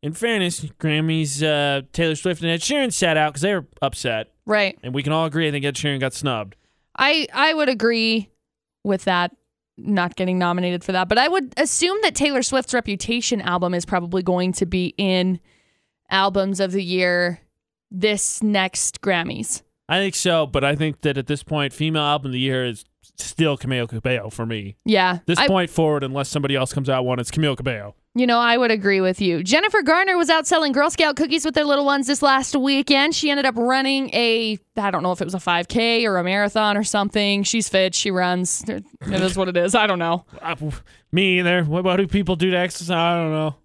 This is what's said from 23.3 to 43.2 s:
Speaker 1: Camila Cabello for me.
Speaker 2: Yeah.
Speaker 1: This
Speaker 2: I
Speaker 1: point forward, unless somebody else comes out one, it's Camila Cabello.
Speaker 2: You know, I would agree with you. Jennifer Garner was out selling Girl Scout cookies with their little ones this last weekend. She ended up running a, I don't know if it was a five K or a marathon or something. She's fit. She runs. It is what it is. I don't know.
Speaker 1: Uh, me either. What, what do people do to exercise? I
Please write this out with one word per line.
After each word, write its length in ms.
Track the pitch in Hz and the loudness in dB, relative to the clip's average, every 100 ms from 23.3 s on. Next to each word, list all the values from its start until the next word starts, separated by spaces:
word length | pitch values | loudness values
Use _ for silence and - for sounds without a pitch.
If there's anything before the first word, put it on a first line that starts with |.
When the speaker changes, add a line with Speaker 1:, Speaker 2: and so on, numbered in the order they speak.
| - 160 139 | 0 0 0
Speaker 1:
Camila 300 | 127 127 117 | -2 -2 -2
Cabello 420 | 113 127 123 104 | -4 -2 -2 -4
for 160 | - 113 | -8 -6
me. 300 | 113 101 101 | -6 -8 -10
Speaker 2:
Yeah. 340 | - 214 185 180 - | 0 2 2 -2 -2
Speaker 1:
This 120 | 175 | 0
Speaker 2:
I 80 | 185 | 2
Speaker 1:
point 240 | 190 175 | 2 0
forward, 320 | - 160 147 | 0 2 2
unless 240 | 135 135 139 | -2 -4 -4
somebody 260 | 147 139 | -2 -2
else 180 | 139 131 | 0 -2
comes 160 | - 135 | -2 -2
out 160 | 131 | 0
one, 140 | 127 123 | 0 -2
it's 120 | 120 | -4
Camila 260 | - 151 131 | 0 0 0
Cabello. 380 | 131 113 101 - _ | -4 -6 -10 -18 _
Speaker 2:
You 120 | 240 247 | 0 2
know, 120 | 233 | 4
I 180 | 240 233 | 4 4
would 140 | 240 | 4
agree 280 | 220 196 196 | 2 2 2
with 200 | 185 185 | 2 2
you. 220 | 196 170 | 0 0
Jennifer 380 | 185 277 415 427 | 2 2 4 2
Garner 340 | 302 320 392 359 | 4 2 4 2
was 140 | 311 | 4
out 160 | 320 311 | 2 4
selling 260 | 339 302 | 2 2
Girl 180 | 262 294 | 2 2
Scout 240 | - 311 285 | 2 0 2
cookies 280 | 294 311 | 0 0
with 100 | 302 | 0
their 100 | 311 | 0
little 200 | 294 285 | 2 2
ones 220 | 277 277 254 | 2 0 0
this 140 | 277 | 2
last 340 | 294 269 269 285 | 4 4 2 0
weekend. 580 | 262 277 285 277 285 | 2 2 4 4 4
She 160 | 330 302 | 0 0
ended 160 | 285 277 | 0 0
up 80 | 226 | 0
running 540 | 240 262 269 269 269 | 2 2 2 0 0
a, 460 | - 233 226 226 214 _ - | 0 2 2 0 -4 _ -4
I 140 | 202 | -2
don't 120 | 185 | 0
know 80 | 175 | -2
if 80 | 180 | -2
it 40 | 180 | -4
was 80 | |
a 40 | 185 | -4
five 280 | 175 175 175 | 0 0 0
K 360 | 233 226 233 226 | 0 2 2 2
or 120 | 190 | 0
a 60 | |
marathon 520 | 175 196 202 220 214 208 | 0 0 0 2 0 0
or 60 | |
something. 600 | 214 208 202 214 202 202 | 0 0 0 0 0 0
She's 240 | 196 233 202 | 0 -2 0
fit. 260 | 196 190 | 2 2
She 160 | - 208 | 0 -2
runs. 540 | 185 180 180 180 - - | 0 0 0 -2 -4 -6
It 160 | 208 196 - - | -10 -10 -14 -4
is 280 | 196 185 185 | 0 0 0
what 120 | 185 | 0
it 80 | 180 | 0
is. 180 | 175 233 | 2 2
I 100 | 214 | 2
don't 140 | 180 | 0
know. 240 | 165 170 - - | 0 -2 -4 -14
Speaker 1:
Uh, 140 | 165 170 156 135 - - _ | -10 -6 -8 -8 -14 -20 _
me 260 | 170 196 180 | 0 2 2
either. 240 | 175 180 | 2 2
What, 200 | 160 160 | 2 0
what 120 | 185 185 | 0 2
do 100 | 196 | 2
people 260 | 202 180 180 | 0 0 0
do 140 | 185 | 2
to 60 | 180 | 2
exercise? 340 | 180 - 170 175 | 0 -4 -4 0
I 260 | 170 170 | 2 2